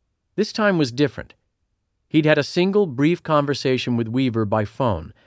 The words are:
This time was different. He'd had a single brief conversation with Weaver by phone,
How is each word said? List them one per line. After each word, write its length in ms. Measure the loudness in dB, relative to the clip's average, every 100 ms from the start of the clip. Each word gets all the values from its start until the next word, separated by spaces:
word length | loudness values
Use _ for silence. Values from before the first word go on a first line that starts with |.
| _ _ _ -4
This 160 | -4
time 260 | 0 2 2
was 140 | 0
different. 420 | 0 -2 -2 -16 -20 _ _ _ _ _ _ _
He'd 160 | 2
had 140 | 4 2
a 40 |
single 440 | 2 0 2 2 0
brief 360 | 0 0 0
conversation 720 | 0 0 0 -2 0 -2 0 -2
with 120 | -2
Weaver 360 | 0 0 0
by 200 | 0 0
phone, 480 | -2 -2 -2 -2 -8 -18